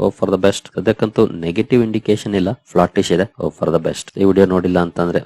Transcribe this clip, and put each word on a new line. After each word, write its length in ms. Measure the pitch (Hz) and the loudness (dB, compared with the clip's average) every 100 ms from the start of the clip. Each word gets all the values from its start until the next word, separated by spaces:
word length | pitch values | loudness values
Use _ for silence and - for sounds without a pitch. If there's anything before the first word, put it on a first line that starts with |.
hope 240 | 98 - | -4 -2
for 100 | 98 | -2
the 100 | 95 98 | 2 2
best. 260 | - - | 0 -6
ಸದ್ಯಕ್ಕಂತೂ 520 | - 92 107 110 113 107 | -6 -2 0 0 2 0
ನೆಗೆಟಿವ್ 560 | 85 82 90 113 123 | 0 -6 -4 0 0
ಇಂಡಿಕೇಶನ್ 520 | 113 110 - 104 107 | 0 -2 -2 -2 0
ಇಲ್ಲ, 180 | 101 90 | -2 -2
ಫ್ಲಾಟಿಶ್ 600 | 123 _ 90 87 - 92 | -4 _ 0 2 2 0
ಇದೆ. 100 | 87 | 0
Hope 420 | 101 - 85 - | -2 -4 -8 -4
for 140 | 85 82 | -2 0
the 100 | 82 | -2
best. 320 | 82 - - | -6 -8 0
ಈ 40 | |
ವಿಡಿಯೋ 220 | 98 95 95 | 2 4 4
ನೋಡಿಲ್ಲ 320 | 90 90 90 | 2 0 0
ಅಂತಂದ್ರೆ 420 | 87 85 87 87 | 0 -2 -2 -2